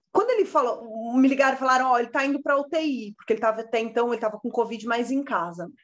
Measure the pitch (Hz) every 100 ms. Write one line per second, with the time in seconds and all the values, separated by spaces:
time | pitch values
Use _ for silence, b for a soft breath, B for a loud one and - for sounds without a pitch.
0 | _ - 453 466 381 311 247 - 233 220
1 | 233 254 262 269 269 262 262 254 262 240
2 | 240 294 269 285 294 277 285 320 311 254
3 | 214 208 - 220 226 220 226 226 226 226
4 | 240 226 226 214 240 240 220 226 220 233
5 | 240 269 277 202 170 170 175 -